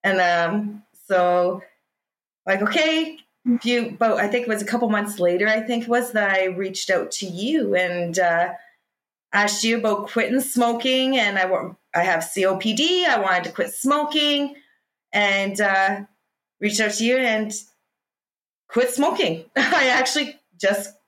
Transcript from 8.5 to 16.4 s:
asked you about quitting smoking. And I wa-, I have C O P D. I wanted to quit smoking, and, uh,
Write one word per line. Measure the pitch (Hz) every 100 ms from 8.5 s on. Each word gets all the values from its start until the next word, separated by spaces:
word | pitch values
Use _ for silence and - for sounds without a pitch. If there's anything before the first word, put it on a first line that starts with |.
| - - _ _ _ _ _ _
asked | 202 208 208
you | 226 226
about | 214 208 -
quitting | 226 202 254
smoking. | 269 - 233 233 262 262 262 262
And | 208 196
I | 185
wa-, | 185 180 - _
I | 170
have | 180 165
C | 165 - 190
O | 190
P | 220
D. | 220 320 359 349
I | 240
wanted | 190 180
to | 175
quit | - 208
smoking, | - 262 294 294 302 294 285 285 - _ _ _ _ _
and, | 202 202 196 196 196
uh, | 202 190 196 202 202 _ _ _